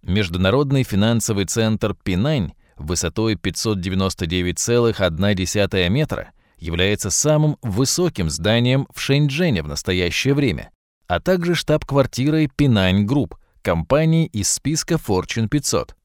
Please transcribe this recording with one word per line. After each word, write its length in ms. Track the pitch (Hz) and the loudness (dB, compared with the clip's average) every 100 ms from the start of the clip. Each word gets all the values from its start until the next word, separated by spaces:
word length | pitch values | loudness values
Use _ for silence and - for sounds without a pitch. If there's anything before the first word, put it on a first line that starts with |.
Международный 800 | - 107 98 90 95 123 147 139 | -2 -2 0 0 2 2 2 0
финансовый 600 | 123 98 107 117 - 101 95 | 0 2 2 2 0 -2 -2
центр 500 | - 110 107 107 95 | 0 0 0 -2 -4
Пинань 500 | - 90 127 156 82 - _ _ | -2 0 0 0 -2 -8 _ _
высотой 580 | 73 - 85 95 110 104 | -6 -4 -2 -2 -2 -2
пятьсот 440 | 98 85 117 104 | -4 -4 -2 -2
девяносто 460 | 90 95 95 - 90 | -2 0 -2 -2 -2
девять 340 | 90 90 87 | 0 -2 -2
целых 420 | - 120 117 104 | 0 2 2 2
одна 320 | 95 80 101 | 0 0 0
десятая 540 | 98 92 104 98 98 87 | 0 -2 0 0 0 0
метра 420 | 113 151 - - _ _ _ | 0 0 -4 -10 _ _ _
является 520 | 78 85 92 104 104 | -6 -2 0 0 -2
самым 460 | - 147 151 151 147 | -2 2 2 2 0
высоким 680 | 120 95 135 - 175 - 82 | -4 -2 -2 0 -2 -2 -4
зданием 560 | 80 90 113 120 135 143 | -2 0 2 2 0 -2
в 80 | - | -8
Шэньчжэне 640 | - 139 147 139 180 101 | 0 2 2 0 0 0
в 60 | 76 | -2
настоящее 640 | 71 - 92 87 - 131 | -6 -2 0 0 0 0
время, 380 | 139 143 73 - _ _ _ _ | 2 0 -2 -8 _ _ _ _
а 140 | 87 | -2
также 340 | - 185 170 | 0 0 0
штаб-квартирой 960 | 170 - 151 - 139 127 - 135 156 151 - | -2 0 -2 0 0 0 0 0 2 0 2
Пинань 500 | 143 110 92 95 104 | 2 4 4 4 2
Групп, 300 | 143 101 - _ _ | 0 -2 -8 _ _
компании 640 | - 127 - 143 160 165 165 | -2 -2 2 2 4 2 0
из 240 | 107 98 | -2 -4
списка 460 | - 139 156 - 165 | -2 -2 -4 -2 -4
Fortune 540 | - 92 90 - 110 | 0 -2 -2 -4 -2
пятьсот. 460 | 147 - 98 - - | -2 -2 -4 -4 -14